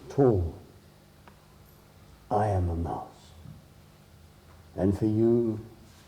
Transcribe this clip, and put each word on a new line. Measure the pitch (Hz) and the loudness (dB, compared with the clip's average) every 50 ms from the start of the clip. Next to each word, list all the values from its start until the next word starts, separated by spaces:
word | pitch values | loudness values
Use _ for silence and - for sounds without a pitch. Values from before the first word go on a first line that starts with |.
| - - | -18 -6
tall | - - 139 123 113 92 85 78 - - - - - - - - - - - - - - - - - - - - - - - - - - - - - - - - - - - - | 0 2 4 4 4 2 0 -4 -6 -10 -18 -20 -20 -20 -20 -20 -20 -20 -20 -20 -20 -20 -20 -20 -20 -20 -20 -20 -20 -20 -20 -20 -20 -20 -20 -20 -20 -20 -20 -20 -20 -20 -8 -4
I | 95 - 104 107 | -2 0 0 0
am | 98 92 87 87 | 0 0 0 -2
a | 82 | -2
mouse, | 82 85 - - - - - - - - - - - - - - - - - - - - - - - - - - - - - - - - - - - - - - | -4 -4 -6 -6 -8 -10 -14 -18 -20 -20 -20 -20 -20 -20 -20 -20 -20 -20 -20 -20 -20 -20 -20 -20 -20 -20 -20 -20 -20 -20 -20 -20 -20 -20 -20 -20 -20 -20 -14 -6
and | 82 90 98 98 | -2 0 0 2
for | - 110 | 2 0
you, | 107 107 110 113 113 117 120 117 113 107 107 107 - - - - - - - - | 0 2 4 4 4 4 2 2 0 -2 -6 -8 -14 -18 -20 -20 -20 -20 -20 -20